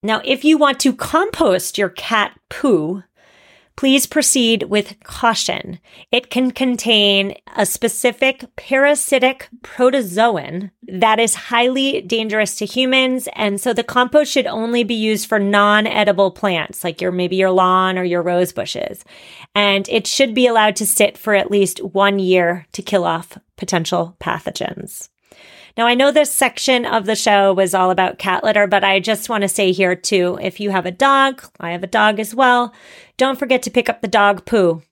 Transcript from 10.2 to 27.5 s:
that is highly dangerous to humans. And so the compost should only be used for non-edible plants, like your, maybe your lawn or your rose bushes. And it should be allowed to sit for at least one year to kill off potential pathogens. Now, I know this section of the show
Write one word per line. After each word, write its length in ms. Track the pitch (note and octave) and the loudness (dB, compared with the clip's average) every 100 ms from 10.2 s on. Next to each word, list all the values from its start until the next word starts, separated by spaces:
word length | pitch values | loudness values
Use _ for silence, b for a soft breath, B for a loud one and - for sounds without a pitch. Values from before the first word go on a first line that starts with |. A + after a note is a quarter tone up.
| A#3 F#3+ C3+ E3 G3 _ - | 2 0 -6 -10 -10 _ -14
that 320 | F#3 A3 A3 | 0 2 4
is 160 | A3+ | 2
highly 680 | - - A#3+ A#3+ C4 C4+ - | 0 -2 0 2 2 0 -2
dangerous 540 | F#3 A3+ A3 G#3+ G#3 - | -4 -4 -2 -2 -2 -4
to 100 | G#3+ | -6
humans. 640 | B3 C4 C4 C4 B3+ B3+ | -2 0 2 2 -2 -6
And 260 | - G#3+ G3+ | -4 -4 -2
so 120 | B3+ | -2
the 100 | A#3+ | -2
compost 480 | A#3 B3 B3 D4+ D4+ | -2 0 2 2 2
should 160 | C#4+ B3 | 0 -2
only 380 | A3 A3+ A#3+ | -4 -2 -2
be 100 | A3+ | -2
used 340 | A#3 A3 G#3+ - | -2 0 -2 0
for 120 | G#3+ | -2
non-edible 920 | G3 G3+ G#3 G#3 A3 - G#3 F#3+ G3 | 2 4 4 4 2 0 0 2 0
plants, 540 | - G#3 F3 D3+ - | 0 -2 -2 -4 -8
like 160 | F3+ D#3+ | -8 -4
your, 100 | F3+ | -4
maybe 260 | F3+ F3+ F#3 | -2 -2 0
your 140 | F#3+ | 2
lawn 480 | F#3 F#3 F#3 F#3 F#3 | 4 4 4 2 0
or 60 | |
your 180 | F3+ F3 | -2 -2
rose 300 | E3+ F3 F3+ | 0 0 0
bushes. 520 | - - - - - - B B B B G3+ | -4 -8 -6 -8 -10 -20 B B B B 0
And 320 | G3+ G3 G3 | 2 2 0
it 180 | A3+ - | -2 -2
should 280 | - C4+ | 0 0
be 120 | A3 B3 | 4 4
allowed 300 | A3+ G#3+ G#3+ | 4 2 0
to 100 | G#3 | -2
sit 320 | - G#3 - | 2 0 0
for 160 | - | 0
at 160 | G3+ - | 0 2
least 320 | G#3 F#3+ - | 0 0 -2
one 380 | G3 F#3+ G3 G3+ | -6 0 2 2
year 460 | F#3 F#3 E3+ F3+ D#3 | 2 2 2 -2 -8
to 100 | - | -14
kill 220 | F#3+ G3+ | -2 -2
off 340 | F3 F#3 - - _ - | 0 -4 -8 -20 _ -14
potential 600 | F#3+ F3+ E3 F3 E3+ - | -4 -2 0 -2 -4 -6
pathogens. 880 | - E3+ - - - - - - - _ B B B B B - | -6 -6 -6 -8 -8 -8 -14 -16 -20 _ B B B B B -2
Now, 100 | A#3 | 0
I 60 | |
know 180 | B3 C#4 | 4 4
this 220 | C#4+ C#4+ | 4 2
section 540 | - C4 - - B3+ A#3 | 0 -2 -2 0 0 0
of 180 | A3+ | -2
the 100 | G3 | -2
show 380 | G#3+ - G3+ G3 | -2 2 4 4